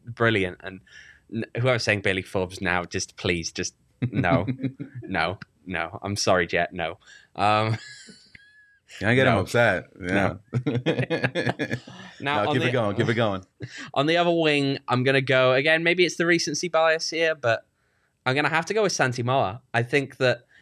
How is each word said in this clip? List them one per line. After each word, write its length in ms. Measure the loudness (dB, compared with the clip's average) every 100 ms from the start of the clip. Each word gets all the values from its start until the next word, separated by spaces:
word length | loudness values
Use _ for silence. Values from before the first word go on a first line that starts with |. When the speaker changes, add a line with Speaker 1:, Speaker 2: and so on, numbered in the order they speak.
| -12
Speaker 1:
brilliant. 520 | 0 2 2 0 -6
And 180 | -14 -14 _ -20 -20 -20 -10
n-, 100 | -8 -6 -2
whoever's 220 | 0 0
saying 200 | 2 0
Bailey 200 | 0 -2
Forbes 380 | -2 -4 -4 -4
now, 240 | -2 -2
just 320 | -2 -6 -8 -6
please, 340 | -2 -2 -4
just 240 | -6 -8 -10 _ -8 -4
no, 340 | 0 2 2 0 -6 -8 -8
Speaker 2:
<laughs> 260 | -16 -14
Speaker 1:
no, 360 | -6 -2 -2 -4 -12 _ -8
no. 320 | -6 -6 -8
I'm 120 | -6
sorry, 320 | -2 2 2 2
Jet, 260 | 0 -2
no. 260 | -4 -6 -8 -18 -20 _
Um, 420 | 0 2 2 2 -2
<laughs> 40 | -6 -20 -20 -20 _ -20 -20 _ _ _ _ -4
Speaker 2:
Can 80 | 2
I 60 |
get 120 | 4 4
him 80 |
Speaker 1:
No. 60 | 2
Speaker 2:
upset? 440 | 0 2 2 2 -4 -10
Yeah. 340 | -2 0 0 -2 -6 -4
Speaker 1:
No. 0 |
Speaker 2:
<laughs> 1040 | -2 -2 -2 -2 -2 -2 -4 -4 -4 -4 -6 -8 -10 -20 -20 -10
Speaker 1:
Now, 220 | -4 -2
Speaker 2:
No, 60 | 0
Speaker 1:
on 40 |
Speaker 2:
keep 80 | 0
Speaker 1:
the 60 | 0
Speaker 2:
it 40 |
going. 240 | 0 0 0
Keep 120 | 0
it 40 |
going. 300 | 0 0 -2 -8 -16 -16
Speaker 1:
<laughs> 260 | -14 -8
on 120 | -2 0
the 100 | 2
other 140 | 2
wing, 460 | 2 2 2 0 -2 0
I'm 160 | 2
gonna 160 | 4 2
go, 320 | 4 4 4
again, 320 | 4 2 2
maybe 200 | 2 2
it's 120 | 2 2
the 100 | 2
recency 420 | 2 0 -6 -2
bias 420 | 2 2 2 -2
here, 240 | -2 -2 0
but 280 | 0 -2 -4 _ _ _ _ _ -2
I'm 80 |
gonna 140 | 0 2
have 180 | 0 0
to 80 |
go 80 | 0
with 100 | 0
Santi 300 | 2 0 0
Moa. 380 | 0 2 0 -4 _
I 100 | -4
think 320 | 0 0 0 0
that 240 | 0 0 _ -16